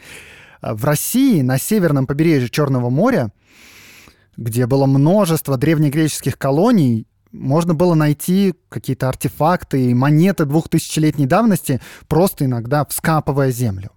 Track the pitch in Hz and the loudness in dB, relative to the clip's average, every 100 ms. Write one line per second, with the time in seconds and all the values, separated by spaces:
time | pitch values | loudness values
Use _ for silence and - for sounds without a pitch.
0 | - - - - - - - 110 127 151 | -20 -20 -20 -20 -20 -14 -10 -4 -2 -2
1 | - 240 269 180 127 135 - 214 170 143 | -2 0 2 2 2 -2 0 0 2 0
2 | 131 143 160 151 123 - 143 127 120 131 | -2 0 2 2 0 -2 0 0 0 0
3 | 240 220 113 _ _ _ - - - - | 0 0 -2 _ _ _ -20 -20 -20 -20
4 | - _ _ - 117 113 120 139 135 139 | -20 _ _ -10 -6 -2 0 2 2 2
5 | 147 208 185 160 - 131 147 156 151 147 | 4 2 2 0 -2 -2 0 2 0 0
6 | 156 - 139 - 139 143 220 226 131 113 | -2 -2 -6 -4 -2 2 2 4 2 0
7 | - _ _ - 131 151 170 151 180 160 | -4 _ _ -10 -2 0 0 0 2 2
8 | 151 147 - 185 196 - _ 113 - 131 | 2 0 0 0 0 -2 _ -12 -8 -4
9 | 131 - 139 - 156 180 - 139 123 123 | -4 -4 -8 -2 0 0 -2 -2 0 2
10 | 139 151 190 185 147 156 - 165 - - | 2 4 4 2 0 -2 0 -4 -2 -2
11 | 156 151 135 175 233 180 - 127 - - | 0 0 0 2 2 0 -2 -6 -6 -20
12 | - 151 196 - 135 117 117 147 151 - | -2 0 0 0 -4 -4 -2 -2 -2 -4
13 | - 156 147 139 135 120 120 95 98 | -2 -2 -2 -2 -2 -2 -4 -4 -12